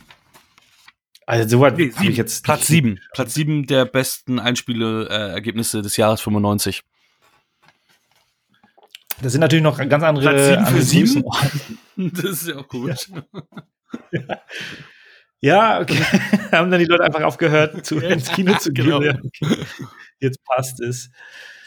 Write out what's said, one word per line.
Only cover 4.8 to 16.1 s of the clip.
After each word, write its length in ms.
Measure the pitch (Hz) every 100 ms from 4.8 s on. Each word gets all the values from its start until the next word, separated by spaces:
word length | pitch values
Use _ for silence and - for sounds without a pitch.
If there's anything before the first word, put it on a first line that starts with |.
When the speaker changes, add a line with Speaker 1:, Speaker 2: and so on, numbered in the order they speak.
| 113 110 107
Speaker 2:
äh, 220 | 107 101
Ergebnisse 480 | 92 107 110 113 110
des 120 | 104 -
Jahres 240 | 107 110
fünfundneunzig. 600 | - 104 104 101 98 92 - _ _ _ _ _ _ _ _ _ _ _ _ _ _ _ _ _ _ _ _ - _ -
Speaker 1:
Das 100 | 131
sind 80 | 135
natürlich 200 | 160 160
noch 140 | 156 139 139
ganz 140 | 147
andere, 200 | 160 147 143
Speaker 2:
Platz 200 | 143 139
sieben 120 | 139
für 60 | 208
Speaker 1:
andere 140 | 165
Speaker 2:
sieben? 240 | 123 160 220
Speaker 1:
Größenordnungen. 760 | 277 - - 139 143 - 226 _ -
Speaker 2:
<laughs> 160 | 185
Das 100 | 180
ist 240 | 180 160 165
ja 80 | 139
auch 100 | 139
gut. 420 | 127 131 127 - 175 - - - 196 - _ _ - -
Speaker 1:
Ja. 300 | 160 127 - _ - - - - - - - _ _
Ja, 380 | 135 190 220 185
okay. 160 | 175 160
<laughs> 540 | 160